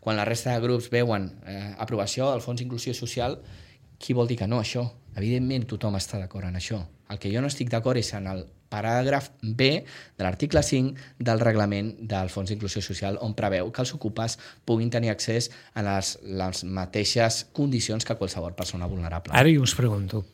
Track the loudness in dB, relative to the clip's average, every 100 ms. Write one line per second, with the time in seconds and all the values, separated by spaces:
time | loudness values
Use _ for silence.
0 | 0 0 2 0 0 0 2 0 2 2
1 | 4 2 -2 -8 -12 -10 -10 -8 -4 -2
2 | 0 0 0 0 -2 -4 -4 -6 -6 -6
3 | -6 -4 -4 -4 -10 -18 -20 -20 -20 -20
4 | -2 2 2 2 0 0 0 -2 -4 -8
5 | -14 -4 0 0 0 0 -2 -4 -2 -2
6 | -4 -6 -6 -6 -6 -6 -4 -6 -6 -14
7 | _ -6 -2 0 0 -2 -2 0 2 2
8 | 0 -4 -4 -6 -8 -18 _ -4 2 2
9 | 4 2 0 -8 -4 4 4 4 -2 -18
10 | -20 _ -2 0 2 4 4 4 2 -2
11 | -16 -4 2 4 4 4 4 2 -2 -6
12 | -4 -2 -2 -2 -4 -2 -2 -4 -4 -4
13 | -2 -2 -2 0 0 2 0 -2 -4 -2
14 | -6 -2 -4 -4 -12 -16 2 2 4 2
15 | 0 0 0 0 0 -8 -12 -2 0 0
16 | 0 -6 -6 -4 -2 -4 -4 -4 -2 0
17 | 2 4 4 2 -6 0 2 2 0 -2
18 | -2 -2 -2 -4 -6 -6 -8 -4 -4 -2
19 | -2 -4 2 6 8 8 4 2 2 2
20 | 0 -4 -6